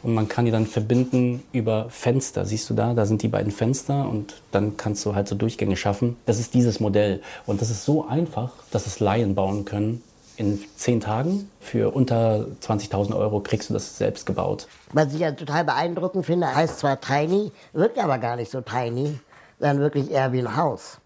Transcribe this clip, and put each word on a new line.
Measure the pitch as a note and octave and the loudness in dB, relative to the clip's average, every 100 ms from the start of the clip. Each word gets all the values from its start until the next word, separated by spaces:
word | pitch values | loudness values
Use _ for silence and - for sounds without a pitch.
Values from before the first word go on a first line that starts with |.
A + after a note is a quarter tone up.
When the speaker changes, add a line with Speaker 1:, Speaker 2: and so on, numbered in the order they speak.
Speaker 1:
Und | A#2+ A2+ | 2 0
man | G#2+ | 2
kann | - A#2+ | 2 2
die | |
dann | A2 A2 | 2 2
verbinden | - G#2+ B2 B2+ B2+ B2 B2 - | 0 2 2 4 2 2 -2 -4
über | B2+ A2 A2 A2+ | -2 0 0 -2
Fenster. | - - C3 - - | -2 2 2 0 -4
Siehst | F#2+ A2 - | -2 -4 -2
du | |
da? | A2 A2+ A#2 | 0 2 2
Da | G#2 | 2
sind | A2 | 2
die | A2 | 2
beiden | G#2+ G2+ | 0 -2
Fenster | - A#2+ C3+ - C#3+ C3 | 0 0 0 0 -2 0
und | A2 G#2+ - - | -4 -6 -14 -2
dann | G2 G#2 G#2 | 0 0 -2
kannst | G#2+ G#2 G#2 | -4 -2 -2
du | |
halt | G2+ G2 | -2 -2
so | G2+ | 0
Durchgänge | A2 - G2+ F#2+ | -2 0 0 0
schaffen. | G#2 G2+ A#2+ A#2+ - | 0 0 -2 -2 -2
Das | A2+ | -2
ist | A#2 B2 | 2 4
dieses | A#2+ G#2 | 4 2
Modell. | G#2+ G2+ G#2 F#2+ - - - | 2 4 2 0 -6 -12 -4
Und | G2+ | -2
das | A2+ | 0
ist | A2 - | -2 2
so | D#3 - | 0 2
einfach, | C3+ E3+ - B2 - - | -2 0 -4 -6 -10 -6
dass | A2 - | -4 -4
es | - | 0
Laien | G2+ A2 G#2+ G2 | 2 2 2 2
bauen | F#2+ G2+ | 0 -2
können. | G2+ G#2 G#2+ A#2 - - - - | -4 -2 -2 -4 -10 -20 -20 -4
In | G#2 G2+ - - | -2 -2 -6 -4
zehn | - A#2 | 0 0
Tagen | A2 A2 D3+ G3 G3+ - | 0 -2 0 -2 -6 -16
für | - A2+ G#2+ | -4 0 2
unter | C3+ B2+ A#2 A2+ G#2+ A#2+ - | 2 2 4 4 2 -2 -8
zwanzigtausend | - G#2 - G2+ G2+ G#2 | -4 -4 -2 -2 0 0
Euro | G#2+ G#2 | 0 0
kriegst | - - - | 0 -2 0
du | - | -4
das | - - | -4 -2
selbst | - - - | -2 -2 -4
gebaut. | - F#2 G2+ - - - | -2 -2 -4 -8 -20 -2
Speaker 2:
Was | D3 D3+ | 0 2
ich | D3+ | 0
ja | E3 | -2
total | C#3 C#3+ D3+ D3+ | -4 -2 0 0
beeindruckend | C3 E3+ E3+ F3+ F#3+ D#3 | 0 0 -2 -2 -2 0
finde, | F3 D#3 C#3 | 0 2 2
heißt | D#3+ - | 0 0
zwar | C#3+ C3+ | 0 0
Tiny, | - C#3 D#3 G3 G#3 - - | 0 0 2 0 0 -10 -8
wirkt | D#3 G#3+ B3 | 0 2 2
aber | F#3 B2+ | 0 0
gar | A#2 A#2+ | 0 -4
nicht | A#2 | -4
so | C3+ | -6
tiny, | B2 B2 A#2+ A#2+ D3 C#3+ _ - - _ | -4 -2 -2 -2 -2 -4 _ -20 -20 _
sondern | D3 C#3 | 2 4
wirklich | D3 C#3+ C3+ | 2 2 0
eher | C#3 C3 | 2 2
wie | B2+ | 0
ein | A#2+ A#2 | 0 0
Haus. | D#3+ G#2 - - | 0 -2 -10 -20